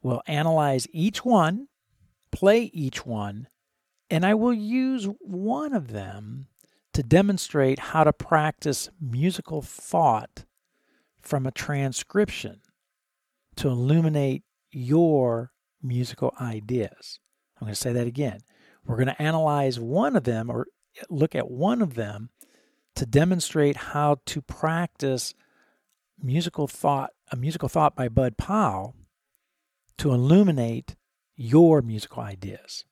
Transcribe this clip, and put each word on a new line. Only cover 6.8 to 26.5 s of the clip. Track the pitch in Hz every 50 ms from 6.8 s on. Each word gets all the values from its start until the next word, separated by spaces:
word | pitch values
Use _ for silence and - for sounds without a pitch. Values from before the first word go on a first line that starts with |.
| _ _ _
to | - 139
demonstrate | 113 151 175 202 202 202 180 - - - 151 135 131 135 -
how | - - - 160 156
to | 151 151
practice | _ - - - 156 151 156 147 _ - 156 135 - - - _ _
musical | 160 131 113 123 147 180 180 - - - 160 156
thought | 135 - - - - - - 175 165 143 117 107 - - _ - - _ _ _ _ _ _ _ _ _ _ _ _ _ _ _
from | _ - - 139 131
a | 131
transcription | - - - - 147 139 139 135 123 - - _ - 196 208 - - - - - - _ _ _ _ _ _ _ _ _ _ _ _ _ _ _ _ _ _ _ _ -
to | - 143
illuminate | 127 120 123 131 151 165 165 160 151 147 143 135 131 - _ _ _ _ _ _
your | _ 139 123 123 143 165 170 165 156 143 127 123 117 117 120 127 _ _ _ _ _ _
musical | - 131 120 123 123 - - - - 127 - -
ideas. | 127 120 110 110 104 107 123 123 107 95 - _ - - - - _ _ _ _ _ _ _ _
I'm | - 110
gonna | 104
say | - - 127 120
that | 123 120 120
again. | 120 135 147 127 101 101 - _ _ _ _ _ _ _ _
We're | - 123 113
gonna | 127 131 - -
analyze | 147 156 160 160 160 151 147 143 139 135 127 117
one | 117 117 135 180 233 285 269
of | 202 127
them | 123 117 110 113 120
or | 120 117 127 - _ _ _ _ _ - - -
look | 185 147 147 160 -
at | 147 - -
one | 127 123 156 196 240 247
of | 220 170 127
them | 117 110 101 104 104 110 120 _ _ - _ _ _ _ _ _ _ _ _ _
to | - 135
demonstrate | 113 113 139 156 180 190 175 156 - - 160 147 143 143
how | - - - - 147 147 147 147 135 _ -
to | - 151
practice | 135 _ - - - 160 160 165 175 170 _ _ - 135 131 123 - - - _ _ _ _ _ _ _ _ _ _ _ _ _ _ _ _ _
musical | - 131 127 160 170 170